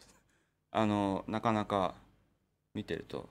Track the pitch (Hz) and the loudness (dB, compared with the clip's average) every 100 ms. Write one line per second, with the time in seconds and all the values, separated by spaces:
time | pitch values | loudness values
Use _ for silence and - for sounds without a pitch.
0 | - - _ _ _ _ _ - 107 104 | -20 -20 _ _ _ _ _ 0 2 2
1 | 101 95 - 110 117 107 104 101 90 - | 2 -2 -2 0 2 2 2 2 0 -2
2 | - _ _ _ _ _ _ 104 104 82 | -18 _ _ _ _ _ _ -10 -6 -6
3 | - 67 - | -6 -10 -10